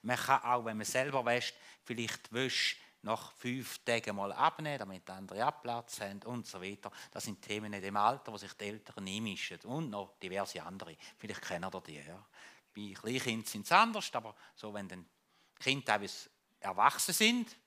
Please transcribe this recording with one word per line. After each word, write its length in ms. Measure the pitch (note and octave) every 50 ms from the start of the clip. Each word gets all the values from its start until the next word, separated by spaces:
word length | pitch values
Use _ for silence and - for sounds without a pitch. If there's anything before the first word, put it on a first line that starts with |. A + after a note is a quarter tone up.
Man 160 | - A2+ B2
kann 240 | A#2+ - - C3+ C#3
auch, 240 | - A#2+ B2 B2 A2+
wenn 100 | A2+ A2
man 100 | G#2+ G#2
selber 400 | - - B2+ C3 C#3+ C#3 C3+ A#2+
wäscht, 300 | A#2+ A#2+ B2 A#2+ - - - - - - _ _
vielleicht 440 | - A#2+ A#2 A#2 A2 - - - -
die 40 | G#2+
Wäsche 420 | B2 C3 B2+ - - - - - - - - _ _ -
nach 280 | G#2 A2+ A2 - -
fünf 480 | - - - B2 B2 C3+ A#2 - - - _
Tagen 320 | - A#2 A2+ - A2 G2+
mal 160 | G2+ G2 G2+ -
abnehmen, 460 | - C3+ D#3+ - - D#3 D3+ C#3+ C3
damit 300 | G#2 F#2+ F#2+ F#2 _ -
andere 440 | F#2 F#2+ G2 F#2 F#2 G2+ A#2+ D3 - -
Platz 400 | - B2 A#2 A#2 A#2 - - -
haben 200 | G#2+ G2 G2+ G2+ -
und 220 | A2+ B2 A#2+ G#2+
so 160 | - - F#2+
weiter. 300 | F2+ F#2+ G2+ - - G2+ - - - -
Das 120 | - - -
sind 180 | A#2 G2 -
Themen 300 | - - G#2 G#2+ G#2+ G#2+
in 100 | G#2 G2
dem 140 | F#2 G2 G2+
Alter, 380 | G#2 G#2 A2+ C3+ C#3 - B2+ G#2+
wo 40 |
sich 140 | G2 G2 F#2+ -
die 120 | - G#2
Eltern 420 | G2+ G#2+ G#2+ - - - - G2
einmischen 540 | F#2+ F#2 G#2+ A2+ G#2+ F#2 - - - F2+ E2
und 280 | - G#2+ B2+ D#3 E3 C3
noch 300 | G#2 G#2 G2 - - _
diverse 420 | - F2+ F#2 G2+ G2 - - F2 D2+
andere. 340 | E2+ F#2+ F#2+ - E2+ D#2 _ - - -
Vielleicht 260 | _ - G#2 G2 - -
kennt 300 | - F#2 E2+ F2 F#2+ -
ihr 80 | F#2
die, 120 | - - D#2
ja. 340 | D2 C#2+ D2+ F2 G2 G#2+ _ _ - - - - - _ _ _
Bei 180 | G#2+ G#2 G2+ F#2+
Kleinkindern 520 | - - A2 B2+ C3 - B2+ A2 A2+ G#2+
sind 200 | - - G#2 G2+
es 60 | -
anders, 420 | E3+ F#3+ A3 A#3 A3 G#3 - - -
aber 220 | B2 A2 A2 G#2 - - - _
so, 200 | - - G#2+ G2+
wenn 160 | G#2 G2 F#2
dann 180 | F2+ F#2 E2 _ _ _ _ _ _ _ _ _ _
Kinder 280 | _ - C3+ C3+ C#3 -
teilweise 440 | - G#2+ G#2 G2+ F#2 - - - - _ _ _ _ _ _
erwachsen 540 | - G2 F#2 F#2 G#2+ C#3 - - - - F3
sind 420 | - A3 A3 A#3+ B3 A3+ - - - _